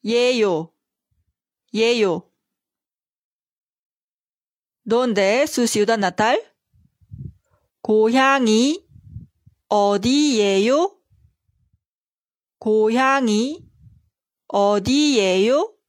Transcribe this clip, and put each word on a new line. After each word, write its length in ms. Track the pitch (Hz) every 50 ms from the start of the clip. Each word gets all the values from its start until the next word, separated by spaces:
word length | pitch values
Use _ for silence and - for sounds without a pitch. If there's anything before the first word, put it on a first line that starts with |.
| -
예요. 680 | 214 226 240 247 247 254 240 214 196 175 156 165 165 _ _ _ _ _ _ _ _ _ _ _ _ _ _ _ _ _ _ _ _ - 208 220 233 247 240 214 190 165 175 - _ _ _ _ _ _ _ _ _ _ _ _ _ _ _ _ _ _ _ _ _ _ _ _ _ _ _ _ _ _ _ _ _ _ _ _ _ _ _ _ _ _ _ _ _ _ _ _ _ _ _ _
¿Dónde 580 | 220 226 240 254 247 214 196 196 190 214 254
es 100 | 285 -
su 160 | - - 240 220
ciudad 320 | - 214 208 202 226 220
natal? 420 | 202 180 175 - 214 220 269 427 466 _ _ _ _ _ _ _ _ _ _ _ _ _ - - - - - _ _ _ _ _ _ _ _ _
고향이 1000 | _ - 214 214 214 226 233 262 262 269 277 277 254 220 214 220 247 277 320 392 _ _ _ - _ - - - - _ _ _ _ - _ _ _ _
어디예요? 1300 | 202 208 202 202 202 202 196 240 262 294 302 294 262 220 208 202 196 196 202 233 262 302 349 392 - _ _ _ _ _ _ _ _ _ _ _ _ _ _ _ _ _ _ _ _ _ _ _ _ _ _ _ _ _ _ _ _ _
고향이 1040 | - 220 214 220 214 220 226 247 262 262 269 277 262 226 208 208 233 277 311 - - - _ _ - - _ _ _ _ _ _ _ _ _ _ _ _
어디예요? 1300 | - 202 202 202 208 208 190 240 262 285 302 294 277 226 196 185 185 190 202 226 262 294 392 453 _ _ _